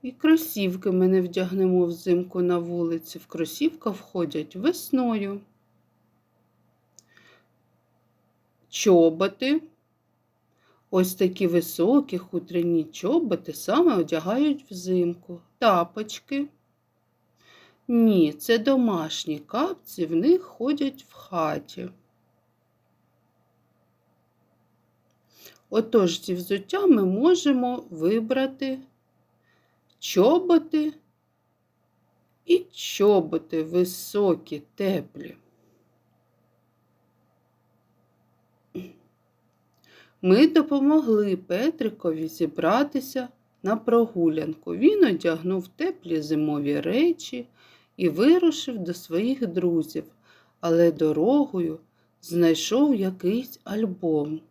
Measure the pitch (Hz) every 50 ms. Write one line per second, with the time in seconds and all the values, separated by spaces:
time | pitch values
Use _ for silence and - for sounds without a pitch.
0 | - 254 - _ - 311 320 320 - - - 214 196 185 180 185 - 202 180 185
1 | 185 185 190 190 180 175 175 190 185 180 185 190 190 185 180 185 175 170 170 170
2 | - 190 175 180 180 180 - 180 180 175 175 175 170 170 175 175 170 165 165 165
3 | 165 - - 165 - _ - 165 165 156 - - 285 320 320 - - 226 190 190
4 | - - _ 185 170 151 - 160 151 - - 185 202 302 359 - - - - 262
5 | 254 240 226 214 202 196 202 202 - _ _ _ _ _ _ _ _ _ _ _
6 | _ _ _ _ _ _ _ _ _ _ _ _ _ _ _ _ _ _ _ -
7 | _ _ _ - _ _ _ _ _ _ _ _ _ _ _ _ _ _ _ _
8 | _ _ _ _ _ _ _ _ _ _ _ _ _ _ - - - 214 185 170
9 | 165 165 160 165 190 202 202 _ 254 262 294 320 - - _ _ _ _ _ _
10 | _ _ _ _ _ _ _ _ _ _ _ _ _ _ _ _ _ _ - 185
11 | 185 185 - - 196 185 185 - 196 175 170 175 165 - - - 165 202 262 285
12 | 285 - 196 180 - - - 175 175 - 175 175 170 175 170 165 156 147 - -
13 | - 185 277 339 339 226 190 156 - - 151 - - - 202 285 349 339 247 185
14 | 165 151 165 160 156 180 214 254 294 302 285 - - _ 202 180 175 185 185 180
15 | 175 175 175 175 - - 180 170 _ _ _ _ 254 226 196 175 170 175 _ 214
16 | 220 220 - - _ _ 277 277 285 285 _ _ _ _ _ _ _ _ _ _
17 | _ _ _ _ _ _ _ _ _ _ _ _ _ _ _ _ _ - 240 233
18 | 226 226 208 185 160 151 147 - - - 226 233 220 285 269 254 247 226 196 170
19 | 156 160 - - - 165 151 147 - _ - 226 294 381 381 - _ - - -
20 | 175 156 170 165 180 285 349 370 - - - - 226 269 302 285 294 277 269 -
21 | - _ _ - - - 185 170 160 151 151 143 143 - - - - - - _
22 | _ _ _ _ _ _ _ _ _ _ _ _ _ _ _ _ _ _ _ _
23 | _ _ _ _ _ _ _ _ _ _ _ _ _ _ _ _ _ _ _ _
24 | _ _ _ _ _ _ _ _ _ _ _ _ _ _ _ _ _ _ _ _
25 | _ _ _ _ _ _ _ _ - - _ _ _ _ - 214 220 220 - 226
26 | 190 175 165 - - - 185 175 180 - 196 196 196 _ - 392 403 370 294 220
27 | 196 185 185 208 262 330 370 349 - 294 277 254 247 247 247 247 - - 180 160
28 | 156 175 214 233 226 220 254 262 269 269 269 269 277 269 262 262 - _ _ _
29 | _ _ _ _ _ _ _ _ _ _ _ _ _ _ _ _ _ _ _ _
30 | - - - 185 185 240 320 359 370 359 339 320 320 - - 311 302 311 294 -
31 | _ _ _ _ _ _ _ _ _ _ _ _ _ _ _ _ _ _ _ _
32 | _ _ _ _ _ _ _ _ _ - 339 370 359 - _ - - - - -
33 | 202 208 208 190 165 156 165 165 - - - 160 156 160 170 180 180 180 185 -
34 | - - - 208 202 190 170 - - - 156 147 - _ _ _ 202 190 190 170
35 | 135 - _ 139 139 - - - _ _ _ _ _ _ _ _ _ _ _ _
36 | _ _ _ _ _ _ _ _ _ _ _ _ _ _ _ _ _ _ _ _
37 | _ _ _ _ _ _ _ _ _ _ _ _ _ _ _ _ _ _ _ _
38 | _ _ _ _ _ _ _ _ _ _ _ _ _ _ _ 180 - - - _
39 | _ _ _ _ _ _ _ _ _ _ _ _ _ _ _ _ _ _ _ -
40 | - _ _ _ - 185 185 220 294 320 - 330 302 311 285 277 277 285 302 311
41 | 285 233 220 208 208 202 185 180 185 _ 175 190 240 311 320 - 247 220 - -
42 | - 175 160 160 160 160 - - 170 147 - - 156 160 202 247 285 285 - 277
43 | 247 - - 262 247 247 _ _ _ _ _ _ - 190 220 220 - - 226 233
44 | 233 226 226 180 170 165 156 160 156 160 160 - _ - - 180 233 330 427 415
45 | 359 247 190 160 - 170 165 160 160 180 190 190 180 - _ _ 302 370 359 -
46 | _ 170 165 156 151 151 156 151 151 151 147 147 143 143 147 147 147 165 196 247
47 | 320 349 330 - - - - 247 240 - _ _ _ _ _ _ _ _ _ -
48 | 185 170 147 160 214 285 339 370 359 330 311 - - - 247 214 180 165 175 -
49 | - - 160 170 214 247 269 262 240 185 165 180 175 180 170 165 156 160 - 160
50 | 156 - _ _ _ _ _ _ _ _ _ _ - 170 165 165 170 170 160 143
51 | 156 156 151 147 160 220 269 294 277 - - 185 170 160 156 160 _ _ _ _
52 | _ _ _ _ - - 170 175 170 165 160 156 - - 214 254 294 302 269 208
53 | 190 190 185 185 - 180 208 240 262 - - - _ 190 196 214 226 202 180 175
54 | 185 165 156 151 147 151 156 156 - _